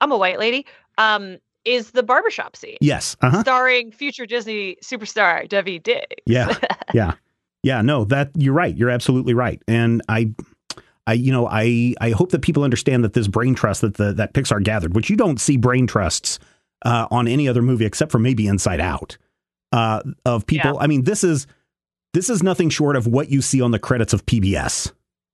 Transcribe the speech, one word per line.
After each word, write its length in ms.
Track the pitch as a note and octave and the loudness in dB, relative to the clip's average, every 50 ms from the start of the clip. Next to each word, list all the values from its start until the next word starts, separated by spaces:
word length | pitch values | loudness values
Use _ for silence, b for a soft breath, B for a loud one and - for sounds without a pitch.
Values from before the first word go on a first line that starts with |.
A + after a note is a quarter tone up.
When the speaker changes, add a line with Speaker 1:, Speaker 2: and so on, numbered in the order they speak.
Speaker 1:
I'm 100 | A#3+ D4 | -2 0
a 60 | C4+ G#3 | 0 0
white 220 | F#3+ F3+ - - | 0 0 0 -2
lady, 260 | G#3+ A#3 B3 C#4 C#4 b b b b b b - | -2 -2 -2 -4 -6 b b b b b b 0
um, 400 | A3 G#3+ G#3+ G#3 G3 F#3+ F#3 - _ _ _ _ - | 0 0 0 -2 -4 -8 -18 -20 _ _ _ _ -4
is 260 | A3+ B3 B3 G#3+ - | -2 -2 -2 -2 -4
the 100 | - B3+ | -2 -2
barbershop 540 | B3 G#3+ B3+ D4+ G#4 A4+ - - - - - | 0 2 2 2 2 0 -4 -6 -10 -10 -12
scene. 220 | - - - - - | -20 -20 -14 -4 0
Speaker 2:
Yes. 340 | C#3+ C#3+ C3 - - - - - | 0 0 0 0 -4 -8 -6 0
Uh-huh. 200 | - B2+ C3 G3 | 0 2 2 2
Speaker 1:
Starring 500 | A3 C4 B3+ B3+ B3+ B3+ B3+ B3 A#3 A3+ | 2 2 2 2 2 2 2 0 -2 -4
future 340 | G#3 - C#4+ C#4+ - - B3 | -10 -10 -8 -8 -8 -10 -10
Disney 520 | G3 A#3 A#3+ G#3 A3 A3 G#3 G3+ F#3+ F3 - - | -8 -6 -6 -6 -6 -8 -8 -8 -8 -10 -12 -14
superstar 640 | - C4 A3 G#3+ - - A3 G3+ F3 E3 E3 - F3 | -12 -12 -10 -10 -6 -2 0 2 2 0 0 -4 -4
Debbie 300 | G3+ G3+ F3+ F#3+ F#3 E3 | -4 -4 -4 -4 -6 -8
Diggs. 380 | - G#3+ A#3+ - - - - - - | -4 -4 -4 -4 -4 -10 -14 -8 -2
Speaker 2:
Yeah. 300 | - A#2 B2+ A#2 - A#3 - - - - | 0 0 0 0 0 -2 -2 -2 -4 -4
Speaker 1:
<laughs> 200 | - - - - | -4 -4 -2 0
Speaker 2:
Yeah. 180 | A#2 G#2+ - - - _ _ _ _ _ _ _ _ | 0 0 0 -2 -6 _ _ _ _ _ _ _ _
Yeah. 220 | - C3 C3 A#2 G#2+ | -2 0 0 2 2
No, 220 | C3 D3+ C3 G#2+ | 2 2 2 0
that, 260 | G2 C3+ C#3 C#3+ C#3 - | 0 0 0 0 -2 -2
you're 180 | E3 C#3+ C3+ C3+ | 0 0 2 2
right. 200 | E3 F3+ B2+ E2 | 2 0 0 0
You're 140 | G2 A#2 B2 | 0 0 0
absolutely 460 | B2 A#2+ - - B2+ B2+ A#2+ B2+ A#2 | 0 0 2 2 2 2 2 2 0
right. 260 | A#2+ B2 A2+ - - _ - | 0 0 -2 -4 -6 _ 0
And 340 | A2+ A#2 A#2 A#2 A#2 A2+ - - | 0 2 2 2 0 0 0 -2
I, 240 | A2 A2+ A#2 A2 A2 - - _ _ _ _ - - B B B B B B | -2 0 0 -2 -4 -8 -14 _ _ _ _ -20 -20 B B B B B B
I, 80 | A2 A2+ | -2 0
you 180 | A#2+ B2 C3+ | 0 2 2
know, 160 | C3 B2 A#2+ - | 2 2 0 0
I, 460 | - A2 G#2+ A#2+ A#2+ A#2 A#2+ B2 A#2+ - | 0 0 2 2 2 2 2 0 0 0
I 80 | - A#2 | 0 0
hope 200 | A2+ - F3+ F3+ | 2 2 2 2
that 100 | - D3 | 0 0
people 220 | - - D#3 D3 C#3+ | 2 2 0 2 2
understand 400 | C3+ A#2+ - - - C3 A#2+ A#2 | 2 0 0 0 2 2 2 2
that 100 | G#2+ - | 2 2
this 140 | B2+ A2 G2+ | 0 0 0
brain 260 | F#2+ A2 A#2+ C3 B2+ | 0 0 2 0 0
trust 280 | - - A2 F#2+ - | 0 0 -2 -2 0
that 140 | - G#2+ G#2 | -2 -2 0
the, 160 | - G#2 G2+ G2 | 0 -2 0 0
that 200 | F#2 G#2 - - | -2 -2 -2 -2
Pixar 300 | C#3+ C3 - A2 G#2 G2 | -2 0 0 0 0 0
gathered, 320 | A2 A2 G#2 E2 E2 F2 | 0 0 -2 -2 0 0
which 140 | A2+ A2 - | 0 0 0
you 40 | G#3 G#3+ | 2 2
don't 220 | A#3+ F#3 C#3 A2+ | 2 2 2 0
see 180 | - - C#3+ B2 | 0 0 2 2
brain 280 | A2+ B2 B2 B2+ B2+ | 4 2 4 2 2
trusts, 540 | A2 - G#2+ F#2+ D#2+ - - - - - - b b b b b b b - - | 2 0 0 -2 -2 -2 -4 -4 -6 -8 -8 b b b b b b b -6 -2
uh, 220 | A#2+ A#2+ A#2 A2+ - | -2 0 0 0 0
on 160 | - B2 A#2+ A#2 | 0 0 0 0
any 200 | B2 D3 D3 C3+ | 0 0 0 2
other 140 | A#2 A#2+ | 2 2
movie 240 | A#2+ B2+ B2+ A2 A2 | 2 2 2 2 0
except 260 | G#2 - - D#3 D#3+ | 0 0 -2 -2 0
for 60 | - A#2 | 2 2
maybe 280 | A2+ B2 C3 G#2+ G#2+ G2+ | 2 2 2 2 2 0
Inside 320 | G2+ F#2+ - G2+ F2+ D#2 | 0 0 0 0 -2 -2
Out, 380 | E2+ F2+ C#2+ - - - - - _ _ _ _ _ _ _ _ _ - - | -2 -4 -4 -6 -10 -12 -18 -20 _ _ _ _ _ _ _ _ _ -4 -2
uh, 280 | A#2 A2+ A2 A2 G#2+ - C3+ - _ - | 0 0 0 -2 -4 -6 -8 -10 _ -2
of 220 | B2+ A#2+ A2+ - - | -2 -2 0 0 0
people. 240 | D#3 D3+ D#3+ C#3+ C#3+ | 0 0 0 -2 -2
Speaker 1:
Yeah. 40 | - | 0
Speaker 2:
I 80 | C3 D3+ | 0 0
mean, 160 | D3+ C3+ B2+ | 0 0 0
this 200 | D#3+ G#3+ - G3 | 0 0 0 0
is, 220 | F3+ D#3+ C3+ - b b b b b b _ _ _ _ _ _ _ - | 0 0 0 -4 b b b b b b _ _ _ _ _ _ _ -4
this 160 | E3+ F3+ - | -2 -2 0
is 100 | A#3+ F3+ | 0 0
nothing 280 | E3 F#3+ F3 - F3 D#3 | 0 0 0 0 0 0
short 240 | - - D3+ C#3+ C#3+ | 0 0 0 2 2
of 100 | C3 G#2+ | 0 0
what 240 | A#2 A2+ C3+ D3+ - | 2 2 0 0 2
you 140 | C#3 C#3 B2+ | 0 0 0
see 180 | - - C3 | 2 2 2
on 80 | B2 A#2+ | 2 2
the 100 | A#2 G2+ | 2 0
credits 340 | - - C3 A#2+ A2 - - | 0 0 0 0 0 0 0
of 120 | G2+ - | -2 0
P 140 | - - A2+ | 0 0 2
B 160 | F#2+ G2 F#2 | 2 2 0
S. 360 | C#2+ B1+ A#1+ - - - - - _ _ _ _ _ _ _ | 0 -2 -4 -4 -6 -6 -8 -10 _ _ _ _ _ _ _